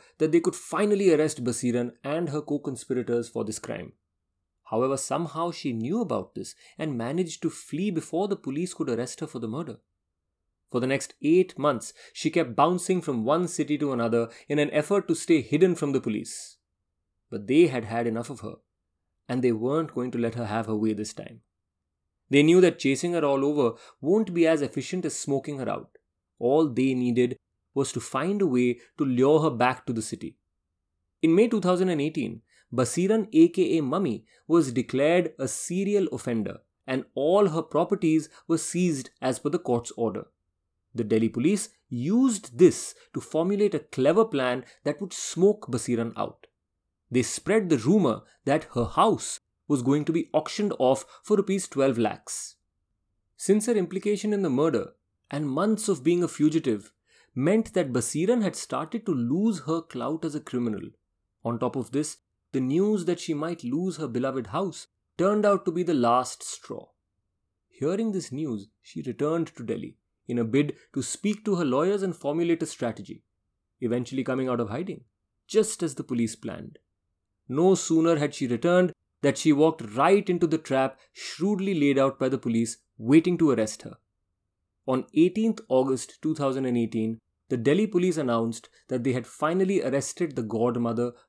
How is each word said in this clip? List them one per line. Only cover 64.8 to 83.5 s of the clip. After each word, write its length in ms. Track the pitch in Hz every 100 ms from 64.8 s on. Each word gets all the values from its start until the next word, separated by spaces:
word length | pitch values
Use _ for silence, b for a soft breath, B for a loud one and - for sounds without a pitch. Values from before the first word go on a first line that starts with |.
| - _ _ -
turned 280 | 185 214 208
out 200 | 202 -
to 60 |
be 120 | 170
the 100 | 175
last 480 | 151 120 123 127 -
straw. 460 | - - - - - _ _ _ _ _ _ _ _
Hearing 460 | _ 139 202 226
this 180 | 190 -
news, 380 | 131 156 110 98 _
she 200 | - 165
returned 460 | 131 110 147 165 160 -
to 80 |
Delhi 340 | 113 110 - - _ _ -
in 100 | 120
a 60 | 113
bid 300 | 135 147 b b
to 100 | 139
speak 400 | 123 - 202 208
to 120 | 214 185
her 100 | 151
lawyers 380 | 127 175 202
and 120 | 190 165
formulate 480 | 139 156 170 165
a 20 | 160
strategy, 580 | - 120 110 - - _ _ _ _ _ _
eventually 420 | 120 123 117 131
coming 240 | 131 131 127
out 140 | 120
of 80 | 110
hiding, 320 | 120 190 - - _ _ _ -
just 380 | 214 214 -
as 120 | 165 139
the 80 |
police 320 | 139 123 113 -
planned. 420 | 117 90 - - _ _ _ _ _ _ -
No 260 | 131 185 185
sooner 420 | - 160 165 160
had 160 | 147
she 140 | - 131
returned 460 | 117 170 180 180 - _ _
that 140 | 143 135
she 140 | 160
walked 300 | 143 156 160 113
right 360 | 110 156 202 -
into 180 | 175 165
the 100 | 156
trap 400 | - 135 135 - b
shrewdly 640 | - - - 185 202 196 175
laid 220 | 143 135
out 180 | 135 -
by 120 | 131
the 80 | 131
police 400 | - 113 113 - _ -
waiting 400 | 113 156 170 170
to 120 | 156